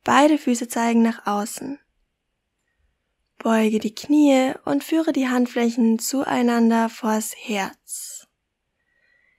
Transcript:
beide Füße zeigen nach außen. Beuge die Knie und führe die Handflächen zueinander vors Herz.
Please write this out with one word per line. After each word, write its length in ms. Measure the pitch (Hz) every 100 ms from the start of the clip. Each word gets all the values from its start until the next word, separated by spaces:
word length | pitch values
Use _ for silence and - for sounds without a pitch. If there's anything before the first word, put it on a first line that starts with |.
beide 340 | - 240 302 294
Füße 300 | - 240 254
zeigen 340 | 240 233 233
nach 260 | 226 233 -
außen. 520 | 208 208 - 262 285 _ _ _ _ _ _ _ _ _ _ _ _ _ _ _ -
Beuge 420 | 226 220 220 214
die 160 | 214 -
Knie 600 | - 294 294 262 262 - -
und 180 | 285
führe 300 | - 320 320
die 160 | 285 254
Handflächen 680 | 247 247 247 233 233 226 226
zueinander 920 | - 262 - 254 240 233 226 226 226
vors 440 | - 220 214 220 -
Herz. 880 | - 208 190 - - - - - - _ _ _ _ _ _ _ _ _ _